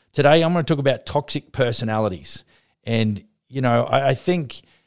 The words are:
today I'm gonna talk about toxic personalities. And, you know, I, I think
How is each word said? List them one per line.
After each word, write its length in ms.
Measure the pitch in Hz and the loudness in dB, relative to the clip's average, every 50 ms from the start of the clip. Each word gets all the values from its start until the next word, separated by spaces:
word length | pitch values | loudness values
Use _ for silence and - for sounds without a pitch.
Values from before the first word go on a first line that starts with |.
| _ _ | _ _
today 320 | - - 135 143 156 165 | -2 2 4 6 6 6
I'm 100 | 165 160 | 4 2
gonna 120 | 175 175 151 | 0 0 0
talk 160 | - 160 143 | 0 0 0
about 260 | 135 143 127 - - | 0 0 0 -2 -4
toxic 460 | - - - 143 - - 147 - _ | -4 -4 -4 -4 -4 -6 -8 -8 _
personalities. 920 | - - 127 120 107 - 117 110 110 110 110 104 92 78 67 - - - - _ _ _ _ _ _ _ | -4 -2 -2 0 -2 -2 -4 -2 -2 0 -2 -2 -4 -6 -12 -12 -14 -16 -16 _ _ _ _ _ _ _
And, 420 | - 113 117 113 113 110 104 98 - _ _ _ _ _ | -6 -2 0 0 0 0 -2 -4 -8 _ _ _ _ _
you 120 | 123 135 | -6 -2
know, 240 | 127 123 120 120 120 | 0 2 2 2 2
I, 240 | - - 135 139 139 | 2 2 2 2 2
I 60 | 135 | 0
think 480 | - - 180 180 175 151 117 - - - _ _ _ _ | 0 0 -2 -2 -2 -2 -8 -12 -16 -20 _ _ _ _